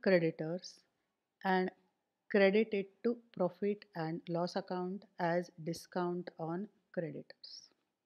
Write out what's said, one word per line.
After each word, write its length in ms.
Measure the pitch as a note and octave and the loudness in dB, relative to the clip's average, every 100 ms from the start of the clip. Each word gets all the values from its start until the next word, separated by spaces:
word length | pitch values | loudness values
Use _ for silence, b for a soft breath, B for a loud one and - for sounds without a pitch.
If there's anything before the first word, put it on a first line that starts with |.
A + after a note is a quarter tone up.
creditors 800 | G#3 F3+ E3 - D#3 F3+ - - _ _ _ _ _ _ | 4 6 4 0 -6 -6 -8 -18 _ _ _ _ _ _
and 260 | G3 F#3 F#3 - _ _ _ _ _ | 0 2 0 -4 _ _ _ _ _
credit 360 | G#3 G3 G#3 A3 | 6 6 6 2
it 160 | G3+ G3 _ | -2 -4 _
to 120 | A3+ A#3+ - - | -2 -2 -8 -2
profit 480 | F3+ F3+ G3+ G#3 - | -2 0 -2 -2 -8
and 260 | E3+ D#3+ E3+ - | -6 -4 -6 -4
loss 280 | E3+ F3 G3 | -2 -2 -4
account 480 | - F3+ F3+ G3 - - | -4 -4 -4 -6 -12 -4
as 300 | F3 F3 F3+ - | 0 0 -2 -8
discount 680 | D#3+ E3 - F#3 F3 F3+ F3 - | -8 -8 -6 -4 -2 -4 -8 -8
on 280 | D#3+ F3 G#3 _ _ | -6 -6 -8 _ _
creditors. 760 | - D#3+ D3 - - - - - _ _ _ | -6 -6 -8 -14 -20 -18 -20 -20 _ _ _